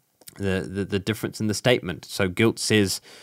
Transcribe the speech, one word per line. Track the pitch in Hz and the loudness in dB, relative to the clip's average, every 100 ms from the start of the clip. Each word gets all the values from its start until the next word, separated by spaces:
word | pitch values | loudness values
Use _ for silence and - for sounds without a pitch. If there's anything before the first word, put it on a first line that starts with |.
| _ _ - - | _ _ -20 -6
the, | 98 92 62 | -2 -2 -4
the, | 95 92 | -6 -4
the | 101 | -4
difference | 101 107 - - | -2 -4 -4 -4
in | 107 | -4
the | |
statement. | 101 127 127 90 - - | 0 2 2 0 -8 -8
So | - 95 | -2 -2
guilt | 90 113 - | 4 2 2
says, | - 107 98 - - - | 2 4 4 0 -10 -20